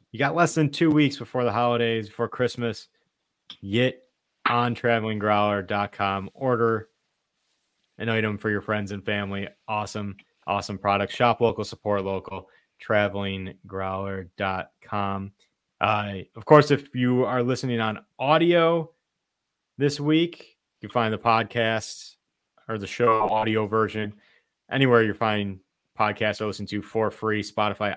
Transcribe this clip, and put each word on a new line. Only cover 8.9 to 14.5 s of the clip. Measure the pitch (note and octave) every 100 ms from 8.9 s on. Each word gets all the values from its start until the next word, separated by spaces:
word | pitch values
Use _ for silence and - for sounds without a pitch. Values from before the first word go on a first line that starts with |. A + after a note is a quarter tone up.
and | G2+
family. | F#2+ G#2 G2 G2 G2 - -
Awesome, | G#2+ G#2 G#2+ G2+ F#2+ _ _ -
awesome | G2 G2 G2
product. | G#2 G2+ G2
Shop | - A#2+ A2
local, | A2+ A2
support | G2+ - G#2 G2+
local. | F#2+ F#2+ - F#2+ - _ _ _
traveling | - A2+ - G2+ G2 F#2+ F#2 - -
growler | F#2+ F#2+ F#2+ G2 F#2+ F2 -
dot | G2